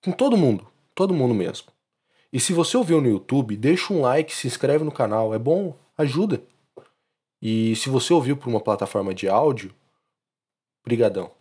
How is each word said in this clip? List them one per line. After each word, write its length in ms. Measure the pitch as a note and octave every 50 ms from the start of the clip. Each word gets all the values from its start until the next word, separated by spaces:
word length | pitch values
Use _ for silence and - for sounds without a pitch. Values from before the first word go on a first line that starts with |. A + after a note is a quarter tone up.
| -
Com 80 | F#3
todo 260 | F3+ - B3+ C#4 A#3+ G#3
mundo, 300 | E3 C3 G#2+ F#2+ - _ _ _ _ _ _
todo 180 | - F#3 F#3+ F3+
mundo 200 | D#3 B2+ B2 A#2+
mesmo. 340 | G#2 F2+ F2 - - - _ _ _ _ _ _ _ _ _ _ _ _ _ -
E 60 | C3+
se 140 | - - F#3
você 220 | E3 E3 - -
ouviu 240 | B3+ B3 E3 E3 D#3
no 80 | C#3+ B2
YouTube, 480 | G#2+ F#2+ - - C3+ C#3 C3 A2 G#2
deixa 380 | G2+ A2+ C#3+ E3+ F3+ - - G#3
um 80 | E3+
like, 340 | C#3 B2 C3 D3+ D#3+ D#3 -
se 120 | - - C3
inscreve 360 | - - - C3+ C#3+ D3+ D#3+
no 80 | D3+
canal, 420 | C#3+ - B2+ A2 G#2+ A2 A2+ A2 A2
é 60 | A2
bom, 360 | A2+ C3+ D#3+ F#3+ G3+ F3 D3 _ _ _ _ -
ajuda. 460 | D#3 C#3+ B2+ D#3 G3+ G#3+ D#3+ - - _ _ _ _ _ _ - - _ _ _ _ _ _ _ _ _ _ _
E 340 | - A2 A2 A2+ A2+ A2+ A2+
se 140 | A2 - C#3
você 240 | C3+ C3 A#2+ - F3
ouviu 220 | E3+ C3 B2+ C#3+
por 140 | C#3 - B2
uma 100 | A#2 G#2+
plataforma 540 | - - G#2+ G2 G2+ F#2+ - G#2 G2 G2 F#2+
de 160 | F#2 - F#2+
áudio, 440 | F#2+ A2 C#3+ D#3 C3+ A2+ G2+ F#2 - _ _ _ _ _ _ _ _ _ _ _ _ _ _ _ _ _ _ _ _ _ _
brigadão. 480 | A#2 A#2 A2+ A#2 G#2 F#2 F#2+ F2+ - - _